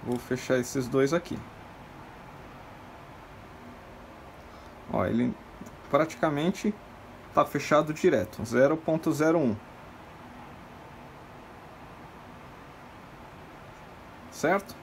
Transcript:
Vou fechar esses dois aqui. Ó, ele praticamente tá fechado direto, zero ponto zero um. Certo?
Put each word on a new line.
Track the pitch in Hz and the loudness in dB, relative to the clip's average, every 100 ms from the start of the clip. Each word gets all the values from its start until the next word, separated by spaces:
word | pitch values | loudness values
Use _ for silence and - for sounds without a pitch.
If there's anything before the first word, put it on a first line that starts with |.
| 117 | 0
Vou | 120 | -2
fechar | - 127 - 131 | 0 -2 2 2
esses | 120 139 123 | 2 0 2
dois | 131 135 | 4 6
aqui. | 170 - - - - - - - - - - - - - - - - - - - - - - - - - - - - - - - - - - - - - | 4 0 -8 -8 -14 -16 -16 -16 -16 -16 -16 -16 -16 -16 -16 -16 -16 -16 -16 -16 -16 -16 -16 -16 -16 -14 -14 -16 -16 -16 -16 -16 -16 -16 -16 -16 -16 -2
Ó, | - 95 | 2 4
ele | 110 123 - - - - - - | 6 4 0 -10 -14 -14 -14 4
praticamente | 143 160 - 160 143 165 - 214 - - - - - - | 6 6 4 2 4 4 4 0 0 -8 -16 -16 -16 2
tá | - | 4
fechado | 147 147 - 151 160 | 4 2 6 6 6
direto, | 156 185 131 92 - 107 | 6 6 6 4 -2 2
zero | 117 135 160 | 8 8 8
ponto | 165 160 165 | 4 2 4
zero | 143 156 170 | 6 6 6
um. | 135 104 - - - - - - - - - - - - - - - - - - - - - - - - - - - - - - - - - - - - - - - - - - - - - - - | 6 2 -4 -16 -16 -16 -16 -16 -16 -16 -16 -16 -16 -16 -16 -16 -16 -16 -16 -16 -16 -16 -16 -16 -16 -16 -16 -16 -16 -16 -16 -16 -16 -16 -16 -16 -16 -16 -16 -16 -16 -16 -16 -16 -16 -16 -16 -16 -14
Certo? | - 151 196 - - | 0 4 4 2 -14